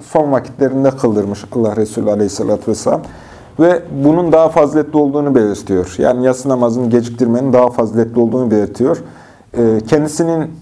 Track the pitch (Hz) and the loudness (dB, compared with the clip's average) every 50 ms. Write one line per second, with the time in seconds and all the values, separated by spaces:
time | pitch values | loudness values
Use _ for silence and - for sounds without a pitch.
0 | - - - 165 151 143 139 120 - - - - 139 131 131 135 135 135 135 135 | -20 -2 -2 0 0 2 0 -2 -2 -6 -4 -2 -2 0 0 2 0 0 0 2
1 | - 117 104 104 98 101 101 - - - - 123 113 107 104 110 107 107 - 117 | 0 0 0 0 -2 -2 -6 -8 -10 -6 -4 -2 -2 0 0 -2 -4 -2 -4 -4
2 | 110 104 104 104 104 98 - - 104 95 104 104 - 113 107 - - - - 160 | -2 -2 0 0 0 -2 -2 -4 -2 -2 -2 -2 -2 -4 -4 -2 -2 -2 -2 -2
3 | 151 - - - - - - - - - - - 160 175 180 165 170 - 147 139 | -4 -10 -18 -20 -20 -20 -20 -20 -20 -14 -2 2 2 4 2 2 -2 -6 -6 0
4 | 139 147 160 175 175 165 160 160 160 156 160 175 147 139 143 156 147 151 147 151 | 2 2 2 2 2 4 4 4 4 4 4 2 2 2 2 0 -2 0 0 0
5 | 147 139 139 147 147 143 135 123 107 104 98 - - - 98 90 90 90 - - | 0 2 0 -2 0 2 2 4 2 2 0 -4 -4 -2 -2 -2 -2 -4 -4 -2
6 | 139 - 123 123 127 131 123 127 - 139 131 123 123 117 113 123 127 117 117 120 | 0 0 0 2 0 0 0 0 -2 -2 0 0 0 0 0 -2 0 2 2 0
7 | 117 120 117 117 127 117 117 123 135 135 123 123 123 120 120 - 117 104 101 117 | 0 -2 -2 -2 0 0 0 0 0 2 4 4 4 4 2 0 -2 0 0 0
8 | 113 113 117 120 117 113 120 127 127 117 110 107 101 98 - - 120 143 165 165 | -2 0 2 0 0 2 0 -2 0 2 2 2 0 -2 -2 -2 0 0 0 -2
9 | - - - - - - - _ _ _ - 120 117 113 110 107 110 - 160 147 | -6 -14 -20 -20 -20 -20 -20 _ _ _ -2 0 2 2 2 0 0 0 0 0
10 | 151 151 151 - 170 165 165 160 156 160 - - | 0 -2 -2 -2 -2 -2 -2 -2 -4 -6 -10 -14